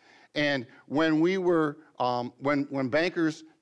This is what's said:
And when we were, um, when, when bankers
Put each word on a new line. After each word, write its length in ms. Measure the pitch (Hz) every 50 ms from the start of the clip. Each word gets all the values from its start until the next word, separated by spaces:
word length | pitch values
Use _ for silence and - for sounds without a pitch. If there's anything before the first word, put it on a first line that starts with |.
| _ _ - - _ _ -
And 320 | 151 147 147 143 135 117 - - - -
when 340 | - 131 147 160 160 156 156
we 180 | 160 175 190 196
were, 400 | 180 175 175 165 156 147 147 - - _ _ -
um, 320 | 127 123 123 120 120 123 - -
when, 280 | 131 139 147 143 139 143
when 180 | 139 135 135 123
bankers 560 | 117 151 165 185 175 180 165 156 151 - - - _ _